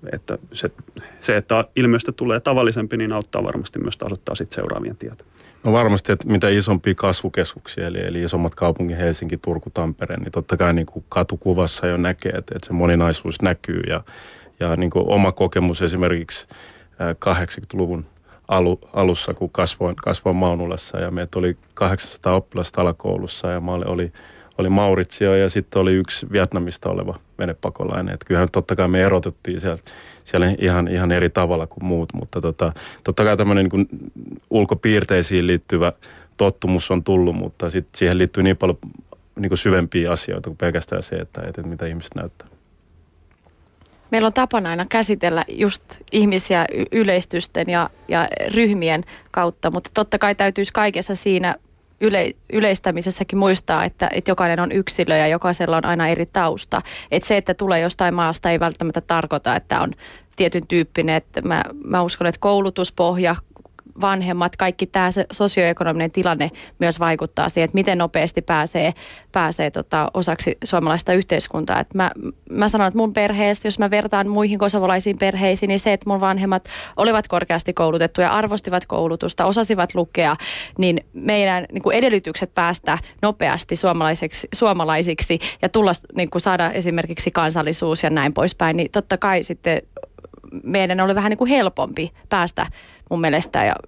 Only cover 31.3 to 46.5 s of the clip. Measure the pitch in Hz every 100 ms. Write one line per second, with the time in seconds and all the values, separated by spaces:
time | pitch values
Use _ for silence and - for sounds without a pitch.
31.3 | 90 87 87 82 - 90 85 80 - -
32.3 | - 82 80 85 80 - - - 87 107
33.3 | 101 101 98 95 98 98 - - - -
34.3 | - _ 110 101 - 113 107 92 92 85
35.3 | 92 87 87 - 90 85 - - - -
36.3 | _ 101 - 90 90 - 92 85 95 87
37.3 | 87 90 - 87 90 - - 87 90 90
38.3 | - 95 92 92 85 - - - - _
39.3 | - 98 90 113 95 85 87 85 85 -
40.3 | 92 90 80 87 82 - 92 - 85 87
41.3 | - 85 85 85 82 82 82 80 - 82
42.3 | _ - - _ _ _ _ _ _ _
43.3 | _ _ _ - _ _ _ _ 226 220
44.3 | 220 254 240 180 170 190 226 214 208 175
45.3 | 165 - - 208 190 _ - - 214 202
46.3 | 190 185